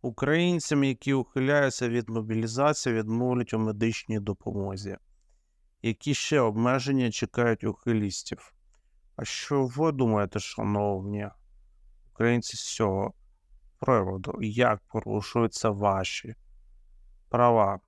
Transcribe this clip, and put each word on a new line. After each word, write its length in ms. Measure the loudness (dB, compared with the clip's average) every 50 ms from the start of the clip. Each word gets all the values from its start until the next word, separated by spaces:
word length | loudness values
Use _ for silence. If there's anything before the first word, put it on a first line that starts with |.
| -6
Українцям, 800 | -6 -4 -2 0 2 2 2 4 2 2 0 0 0 2 2 2
які 300 | 2 0 -2 -2 0 0
ухиляються 720 | 0 0 _ _ -2 2 2 4 4 4 2 0 -2 -2 0
від 200 | 0 -2 -2 -2
мобілізації, 840 | -4 -4 -2 -2 -2 -2 -2 -2 0 2 2 2 2 2 -2 0 0
відмовлять 600 | 0 0 -2 -2 0 0 0 0 0 -2 -2 -2
у 40 | -2
медичній 640 | -2 -2 -2 0 0 0 0 -4 -6 -6 -6 -4
допомозі. 760 | -4 -4 -6 _ -6 -8 -6 -4 -6 -6 -6 -8 -8 -10 -12 -12 _ _ _ _ _ _ _ _ _ _ _ _ _ _ _ _
Які 320 | -4 -4 -4 _ -2 -2 -2
ще 260 | -2 0 2 4 4
обмеження 720 | 4 4 2 2 2 2 2 0 0 0 0 2 0 0
чекають 540 | -2 -4 -6 -4 -2 0 2 2 0 0 -2
ухилістів? 880 | -6 -6 _ _ -2 0 0 0 -2 -4 -8 -10 -10 -12 -12 -12 -20 _ _ _ _ _ _ _ _ _ _ _ _ _
А 80 | -10 -10
що 420 | -8 -8 -8 -4 -2 0 0 0
ви 260 | 0 0 0 0 0
думаєте, 480 | 2 2 2 2 4 2 0 0 -2 -6
шановні 880 | -6 -6 -8 -4 -2 -2 0 0 0 0 -2 -2 -4 -6 -6 -6 -6 -8 -12 _ _ _ -20 -20 _ _ _ _ -20 -20 -20 -20 _ -20
українці, 440 | _ 0 2 2 2 2 0 -4 -10
з 180 | -8 -8 -8 -2
цього 380 | 0 0 2 2 0 -2 -4 -6 _ _ _ _ _ _ _ -20 -20 _ -20 _ _
приводу? 600 | 0 2 2 2 2 0 -4 -6 -6 -8 -6 -4
Як 400 | -4 -4 2 2 4 4 2 0 _ _
порушуються 840 | -6 -6 -4 -2 -4 -4 -4 -2 0 2 2 2 0 0 0 0
ваші 640 | 0 2 2 2 2 2 -2 -4 -6 -8 -10 -12 -16 -16 -20 -20 -20 -20 -20 -20 -20 -20 -20 -20 -20 -20 -20 -20 -20 -20 _ _
права? 520 | 2 4 6 6 6 6 4 4 2 -4 _